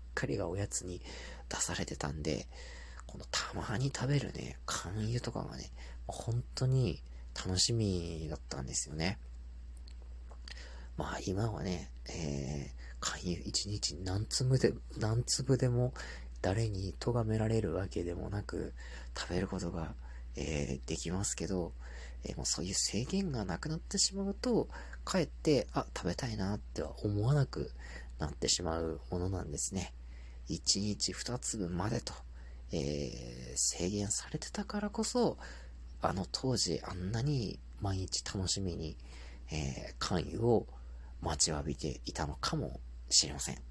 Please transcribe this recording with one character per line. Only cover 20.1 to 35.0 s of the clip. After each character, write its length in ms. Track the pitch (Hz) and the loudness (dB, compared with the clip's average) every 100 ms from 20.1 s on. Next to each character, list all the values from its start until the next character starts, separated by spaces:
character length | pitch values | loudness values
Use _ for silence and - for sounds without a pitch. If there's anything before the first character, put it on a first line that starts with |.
| - - - | -10 -8 -4
え 440 | 73 76 65 67 | 0 2 2 0
ー、 40 | - | -2
で 80 | 80 | -2
き 140 | 82 | 0
ま 140 | 92 | 0
す 120 | 101 - | 0 0
け 100 | 82 | 0
ど、 260 | 92 85 - - - - - | 2 0 -4 -10 -10 -10 -8
え 80 | - | -6
ー、 40 | - | -2
も 80 | |
う 20 | - | 0
そ 160 | - | 0
う 20 | |
い 60 | 87 | 0
う 40 | |
制 300 | 98 - 98 | 2 2 2
限 280 | 131 190 190 | 2 0 2
が 120 | 127 | 0
な 140 | 92 82 | 0 0
く 100 | 151 | -2
な 80 | 160 | -4
っ 20 | |
て 200 | - 196 | -2 2
し 160 | - | 2
ま 100 | 190 | 2
う 100 | 196 | -2
と、 340 | 196 254 214 - - - - | 0 4 4 4 -2 -10 -8
か 140 | - 190 | 0 2
え 40 | |
っ 20 | 147 | 2
て、 400 | - - 135 - | 2 6 6 6
あ、 140 | - - - | 0 0 0
食 100 | 90 | 0
べ 80 | |
た 140 | 85 120 | 0 0
い 80 | 110 | 2
な 180 | 95 | 2
っ 40 | 107 | 0
て 240 | - - | -2 -4
は 100 | 76 - | -4 0
思 240 | 107 101 113 | 0 4 6
わ 80 | |
な 120 | 147 135 | 6 4
く 260 | - - - - - - - | 2 -4 -6 -10 -10 -8 -2
な 100 | 78 | -2
っ 40 | |
て 160 | - - | 2 2
し 140 | - | 4
ま 160 | 87 82 | 2 2
う 220 | 82 80 - | 0 -2 -2
も 80 | 90 | 0
の 100 | 92 | 2
な 140 | 95 | 0
ん 80 | 78 | -2
で 80 | 73 | -2
す 160 | - | -2
ね。 180 | 95 - - - - - - - | -2 -4 -6 -12 -12 -12 -10 -6
一 320 | 160 - - | -2 2 2
日 320 | 107 101 - | 2 0 -2
二 260 | 92 - 123 | -2 -2 -2
粒 300 | - 113 87 | -2 -2 0
ま 200 | 87 101 | 2 2
で 120 | 123 | 0
と、 120 | - - - - - - - | -2 -8 -12 -12 -12 -12 -4
え 800 | 85 71 73 67 58 62 62 62 | 0 2 0 -2 -4 -8 -10 -6
ー、 20 | 62 | 0
制 340 | - - 87 | 0 2 2
限 180 | 104 101 | 2 0
さ 200 | - - | 0 -2
れ 80 | 156 | -4
て 120 | - | -4
た 140 | - | -4
か 160 | 196 208 | -2 -2
ら 100 | 208 | -2
こ 140 | - | 0